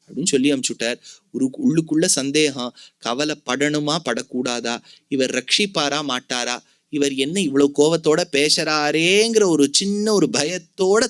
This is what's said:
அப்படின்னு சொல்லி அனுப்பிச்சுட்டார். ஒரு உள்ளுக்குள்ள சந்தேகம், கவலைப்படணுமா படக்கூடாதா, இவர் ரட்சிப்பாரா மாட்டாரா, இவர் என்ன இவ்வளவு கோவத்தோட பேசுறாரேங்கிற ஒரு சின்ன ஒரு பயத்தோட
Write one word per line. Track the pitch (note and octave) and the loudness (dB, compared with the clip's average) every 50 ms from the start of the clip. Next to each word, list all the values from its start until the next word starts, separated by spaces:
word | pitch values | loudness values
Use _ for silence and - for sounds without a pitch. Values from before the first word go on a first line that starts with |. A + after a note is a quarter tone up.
| _ - | _ -14
அப்படின்னு | - B2+ F3 | -8 -6 -4
சொல்லி | - C#3+ C3 C3 D3 C#3+ | 0 2 2 2 2 0
அனுப்பிச்சுட்டார். | C3 A#2+ - A#2 - A2+ A#2 A#2+ - - - - - _ _ - | 0 -2 -6 -6 -4 -4 -4 -4 -6 -10 -20 -20 -20 _ _ -6
ஒரு | B2+ C3 C3 C3 D3+ C3 | -4 -4 -4 -2 0 0
உள்ளுக்குள்ள | B2+ D#3 E3 D#3+ D#3+ D3+ D#3 F3+ | 0 2 2 0 0 0 0 2
சந்தேகம், | F#3 - C#3 C3 C#3 C#3+ D3+ D#3 C#3+ B2+ C3 B2 A#2+ - - - - _ _ - | 2 0 0 -2 -2 0 2 2 2 0 -4 -8 -8 -10 -14 -20 -20 _ _ -6
கவலைப்படணுமா | A#2+ A#2+ C3 D3+ D3+ D3+ - - - B2 C3+ C#3+ D3+ D3+ D3+ D3 D3 D3+ F3 - | -6 -4 -2 -2 -4 -6 -8 -6 -4 -2 0 0 0 0 -2 -2 -2 -2 -2 -2
படக்கூடாதா, | B2+ A#2 A#2+ B2+ - - B2 B2 B2+ A#2+ A#2+ A#2 A#2 A#2+ A#2 - - - - _ - | -4 -6 -6 -6 -8 -6 -6 -4 -4 -4 -4 -4 -4 -6 -6 -8 -14 -20 -20 _ -6
இவர் | C#3+ C3 C3 B2 | -2 -2 -2 0
ரட்சிப்பாரா | A#2+ B2+ B2+ - - - G#3 G3 G3 E3+ D3 C#3+ C#3 D3+ D3+ C#3 | -2 -4 -4 -2 0 0 0 0 -2 -2 -2 -2 -2 -2 -4 -4
மாட்டாரா, | B2 B2 - - C3 B2 A#2+ B2 B2 A2+ - _ _ _ _ _ D3+ | -4 -6 -6 -6 -6 -4 -4 -4 -4 -6 -8 _ _ _ _ _ -4
இவர் | C#3+ C#3 C#3 C3+ | -2 -2 -2 0
என்ன | C3 C3+ D3 E3+ G3+ | -2 -4 -2 -2 -2
இவ்வளவு | F#3 C#3 C3+ C#3 C#3+ C#3+ C#3+ | -2 0 2 2 2 2 4
கோவத்தோட | - D3 D#3+ E3+ E3 D#3+ D#3 D3+ E3+ F3 F3 - | 4 2 4 2 2 2 2 2 2 0 0 0
பேசுறாரேங்கிற | C3+ D3 D#3 - F3 D#3+ D#3 D#3 D3+ D3 D3 D3 D#3+ E3 F3+ F#3+ G#3 A3 A#3 A3+ G#3+ G#3 | 0 2 2 2 0 0 -2 -2 0 0 0 0 2 2 4 4 4 4 4 4 2 4
ஒரு | F3+ D#3+ C#3+ C#3+ C#3+ C#3+ | 4 4 4 4 4 2
சின்ன | - F#3+ G3 G3+ G#3 G#3 A3 G#3+ | 0 0 0 -2 -2 0 2 2
ஒரு | F#3+ - - - | 2 2 2 0
பயத்தோட | C3 D#3+ D#3+ F3+ F3+ E3 _ _ - F#3+ F#3 G3+ A3+ B3+ A3+ | 0 -2 -2 -4 -6 -10 _ _ -2 0 2 4 2 2 0